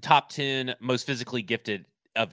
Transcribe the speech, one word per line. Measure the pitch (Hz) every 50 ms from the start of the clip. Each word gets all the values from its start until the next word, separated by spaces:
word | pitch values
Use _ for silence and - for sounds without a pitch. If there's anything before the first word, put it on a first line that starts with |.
top | - - 156 139 - -
ten | - 147 139 135 135 135 127 127 120 -
most | 113 127 127 123 -
physically | - 135 117 120 - 127 120
gifted | 104 87 113 - - 110 104 92 - _ _ _ _ _ -
of | 113 113 -